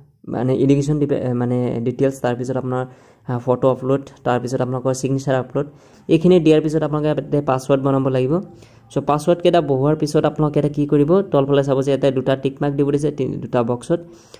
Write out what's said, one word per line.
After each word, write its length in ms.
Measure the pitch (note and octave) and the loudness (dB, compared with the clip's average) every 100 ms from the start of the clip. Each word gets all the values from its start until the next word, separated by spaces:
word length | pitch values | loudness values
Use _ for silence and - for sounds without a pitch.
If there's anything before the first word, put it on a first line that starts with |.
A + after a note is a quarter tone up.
| - _ - | -20 _ -10
মানে, 240 | - B2+ | -4 -2
এডুকেশ্যন 440 | A#2+ C3+ C#3 C#3+ D3+ | 2 2 2 2 0
ডিপে-, 360 | C#3+ C#3 B2+ | 0 -2 -2
মানে, 460 | B2 B2 B2 A#2+ A#2+ | -2 -2 -2 -2 -4
ডিটেইলছ, 360 | B2 B2 C3+ C3+ | -4 0 -2 -2
তাৰপিছত 360 | A#2+ A#2+ B2 B2+ | -4 -4 -4 -4
আপোনাৰ, 280 | B2+ B2+ B2+ - - _ - | -4 -4 -6 -12 -20 _ -8
আহ, 100 | B2 | -4
ফটো 320 | B2 B2 C3+ | 0 2 2
আপলোড, 320 | B2 C3 C#3 C#3 - | 0 0 -2 -4 -8
তাৰপিছত 360 | B2+ B2 B2 C3 | -2 -2 -2 -4
আপোনালোকৰ 340 | B2 B2+ C3 | -2 -2 -2
ছিগনেচাৰ 400 | C3 C3 C3+ C#3 | -2 -2 -2 -2
আপলোড। 320 | C3 B2 C#3 C#3+ - - - - | -2 -2 -6 -6 -10 -20 -10 0
এইখিনি 320 | D#3+ F3 F3+ | 2 4 4
দিয়াৰ 200 | D#3 D#3 | 6 4
পিছত 200 | D#3 D#3 | 2 0
আপোনালোকে 260 | D#3 D3+ D3+ | -2 -2 -2
ইয়াতে 320 | D3+ D3+ C#3+ | -2 -2 -2
পাছৱৰ্ড 400 | C#3+ C3 - C#3 | 0 -2 0 0
বনাব 260 | C#3 C3+ C3+ | 2 0 0
লাগিব। 320 | C3 C3 E3+ G#3 - - - - | 0 0 -2 -4 -16 -20 -20 -10
চ' 80 | C#3+ | -6
পাছৱৰ্ডকেইটা 600 | - D3 D#3 F3 F3 E3+ | -2 0 2 2 4 2
বহুৱাৰ 360 | C#3+ C3+ C#3+ D#3 | 2 2 2 0
পিছত 280 | D3+ D#3 | 0 0
আপোনালোকে 360 | D3+ D3+ D3+ D3 | 0 0 0 0
ইয়াতে 140 | D3 | -2
কি 120 | D3 D3 | -2 0
কৰিব, 360 | D3 D3 F#3 | 2 4 2
তলফালে 400 | G3 C#3+ C#3 C#3+ | 2 0 2 2
চাব 180 | C#3 C3+ | 2 0
যে 80 | C3+ | 0
ইয়াতে 200 | C3+ C#3 | 2 2
দুটা 260 | C3 C3 C3+ | 0 0 0
টিক 180 | C3+ C3+ | -2 -2
মাৰ্ক 120 | D3 | -2
দিব 160 | C#3 C#3+ | 0 0
দিছে, 200 | C#3+ D3 | 0 -2
তি-, 260 | C#3+ C3 - | -4 -6 -6
দুটা 260 | - B2+ | -4 -2
বক্সত। 380 | A#2 A#2+ - E3+ - - - - | -2 -2 -2 -4 -4 -20 -20 -20